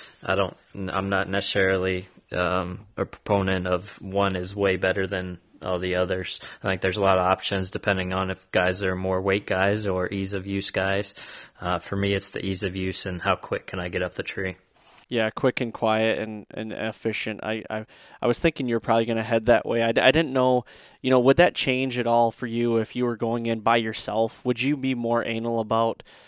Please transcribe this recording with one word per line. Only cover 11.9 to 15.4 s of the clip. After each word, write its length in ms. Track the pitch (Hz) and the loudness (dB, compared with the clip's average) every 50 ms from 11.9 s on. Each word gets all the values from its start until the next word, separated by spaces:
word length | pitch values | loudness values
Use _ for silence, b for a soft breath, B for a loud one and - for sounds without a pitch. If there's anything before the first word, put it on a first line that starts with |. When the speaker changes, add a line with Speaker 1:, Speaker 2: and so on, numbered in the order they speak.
| 98 | -4
Speaker 1:
me, 160 | 98 98 98 101 | -2 0 0 0
it's 180 | 95 - - | -2 -2 -4
the 140 | - 101 92 | -6 -6 -4
ease 180 | 98 95 90 104 | -4 -4 -2 -4
of 140 | 92 92 | -4 -4
use 300 | 95 92 95 90 - - | -4 -4 -4 -4 -6 -6
and 160 | 98 90 87 - | -6 -6 -2 0
how 140 | - 92 | 0 0
quick 300 | - - - 101 95 - | 0 -2 -6 -6 -6 -6
can 140 | - - 92 | -6 -8 -6
I 80 | 90 90 | -6 -4
get 140 | 92 90 90 | -4 -4 -4
up 120 | 87 - | -4 -6
the 80 | - - | -8 -10
tree. 340 | - - 101 95 92 90 - _ _ _ b b b b b b b | -8 -8 -6 -6 -6 -8 -10 _ _ _ b b b b b b b
Speaker 2:
Yeah, 220 | 123 117 110 110 | -2 -2 -2 -2
quick 320 | - - | -2 0